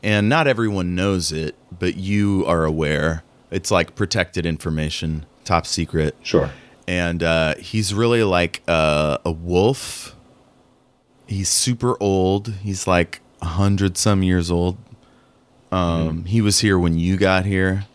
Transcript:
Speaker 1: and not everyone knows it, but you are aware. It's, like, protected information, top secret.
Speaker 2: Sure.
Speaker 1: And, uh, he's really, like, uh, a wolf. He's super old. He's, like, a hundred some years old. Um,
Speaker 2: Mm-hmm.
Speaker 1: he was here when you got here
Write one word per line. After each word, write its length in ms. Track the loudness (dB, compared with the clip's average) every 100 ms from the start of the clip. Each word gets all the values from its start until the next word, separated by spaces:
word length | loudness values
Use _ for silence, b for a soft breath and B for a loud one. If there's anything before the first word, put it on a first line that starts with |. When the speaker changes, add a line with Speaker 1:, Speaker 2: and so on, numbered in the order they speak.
Speaker 1:
and 260 | 0 2 2
not 180 | 2 2
everyone 480 | 2 0 0 -2 0
knows 360 | 0 0 -2
it, 240 | -4 -6 -8 _ -4
but 180 | -4 -2
you 480 | -2 2 2 2 2
are 160 | 2 2
aware. 580 | 0 0 0 0 -2 -8 _ _
It's, 200 | -8 0
like, 240 | 0 0 -4
protected 500 | -4 -2 -2 -4 -4
information, 800 | -4 -4 -2 -4 -4 -6 -6 -8 _
top 220 | -2 -2 0
secret. 500 | -4 -2 0 -2 -4
Speaker 2:
Sure. 300 | 0 0 0 B B B -6
Speaker 1:
And, 340 | -4 -2 -2
uh, 320 | 0 2 0 -2
he's 380 | -4 -4 -2
really, 300 | 0 2 4
like, 380 | 4 2 0 -2 -2
uh, 500 | 2 2 2 0 -2 -4
a 60 |
wolf. 840 | -6 0 2 2 0 -6 -12 -16 -20 -20 _ _ _ _ _ _ _ _ _ -8
He's 220 | -4 -2
super 520 | -2 0 0 -2 0
old. 460 | 2 2 2 0 -2 -8
He's, 240 | -8 -6 0
like, 340 | 2 2 -4 _ _
a 40 | -6
hundred 520 | 0 2 4 0 2
some 260 | 2 2
years 260 | 4 2 2
old. 260 | 0 0 -4 -14 -20 b b b b b _ _
Um, 80 | -2 0 0 -2 -4
Speaker 2:
Mm-hmm. 60 | -2
Speaker 1:
he 140 | 0
was 180 | 2 2
here 200 | 2 2
when 180 | 2 2
you 180 | 0 2
got 280 | 2 2 0
here 400 | 0 0 -2 -6